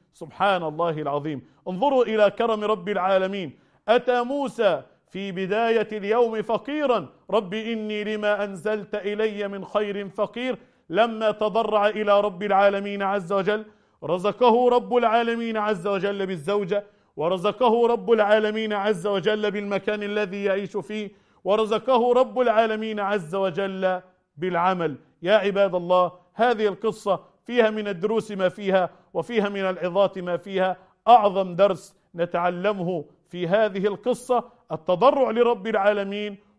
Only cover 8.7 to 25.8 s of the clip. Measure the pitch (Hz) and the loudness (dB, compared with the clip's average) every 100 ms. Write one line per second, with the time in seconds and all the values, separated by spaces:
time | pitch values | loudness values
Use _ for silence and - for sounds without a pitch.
8.7 | 214 208 208 190 208 220 208 202 196 - | -4 -4 -6 -4 -2 -2 -2 -6 -8 -4
9.7 | 202 208 202 196 - 202 233 254 226 - | -4 -2 -6 -8 -6 -6 -4 -6 -6 -10
10.7 | _ _ 170 233 220 220 214 214 202 214 | _ _ 0 0 0 -2 0 0 0 0
11.7 | 214 208 214 208 202 208 175 208 196 202 | 2 2 0 2 2 2 -2 0 4 4
12.7 | 202 202 202 196 202 170 196 190 214 214 | 2 -4 -4 -2 -2 -2 0 0 -2 -4
13.7 | _ _ _ 143 180 196 - 247 226 247 | _ _ _ -4 -2 -2 4 4 6 4
14.7 | 247 190 247 233 226 233 233 233 220 214 | 2 2 2 4 2 0 -2 -4 -2 -2
15.7 | 202 196 196 202 202 190 180 147 208 185 | -2 -2 -2 -2 -2 -4 -4 -2 -2 0
16.7 | 202 202 _ _ - 156 185 202 202 247 | -4 -4 _ _ -4 -2 0 -2 2 2
17.7 | 233 233 233 190 220 208 220 214 214 220 | 4 2 0 2 2 6 4 4 -2 -4
18.7 | 208 202 190 196 196 175 214 208 196 202 | -2 -2 -2 -2 0 0 0 -2 -4 -4
19.7 | 196 196 214 208 208 202 202 196 190 202 | -4 -2 -4 -4 -4 -4 -4 -2 -2 -4
20.7 | 208 175 214 208 - _ _ 180 214 220 | -8 -8 -8 -8 -14 _ _ 0 0 2
21.7 | 214 214 254 240 240 247 208 240 214 226 | -2 0 0 2 2 2 0 2 4 2
22.7 | 220 220 214 196 208 156 196 190 160 196 | -2 -4 -4 -2 -4 -4 -2 -2 -2 -6
23.7 | 190 185 185 - _ _ - 180 175 180 | -2 -2 -2 -8 _ _ -8 -4 0 0
24.7 | 185 160 127 _ _ 170 214 196 196 196 | 0 -2 -6 _ _ 2 2 4 2 2
25.7 | 180 | 0